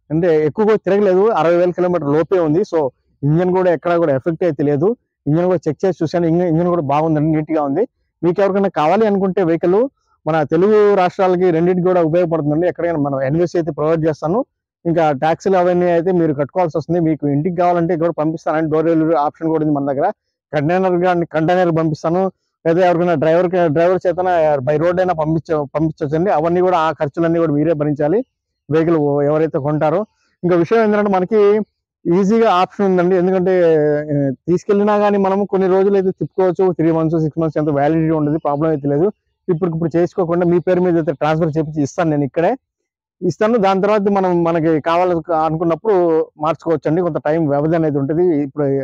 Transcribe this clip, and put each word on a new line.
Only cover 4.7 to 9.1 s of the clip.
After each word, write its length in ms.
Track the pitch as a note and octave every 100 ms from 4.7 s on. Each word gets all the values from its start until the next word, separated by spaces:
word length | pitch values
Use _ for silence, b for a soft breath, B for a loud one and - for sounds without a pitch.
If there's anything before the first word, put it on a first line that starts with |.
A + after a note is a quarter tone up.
| C#3+ F#3 B3 _ _ -
ఇంజన్ 180 | D#3 F#3
కూడా 140 | F3 D#3+
చెక్ 180 | C#3+ F#3+
చేసి 180 | E3
చూశాను, 220 | D#3+ F3 E3
ఇంజన్, 220 | E3+ F3+
ఇంజన్ 200 | D#3+ F3
కూడా 140 | F3
బాగుందండి, 560 | C#3 D3 D#3+ D3+ D#3 D#3
నీట్‌గా 260 | D#3 D#4
ఉంది. 240 | C#3+ C#3 - _ _ _
మీకు 180 | E3 F3
ఎవరికైనా 280 | G3 G3 G3
కావాలి 380 | D#3 D3+ G3+
అనుకుంటే 360 | A3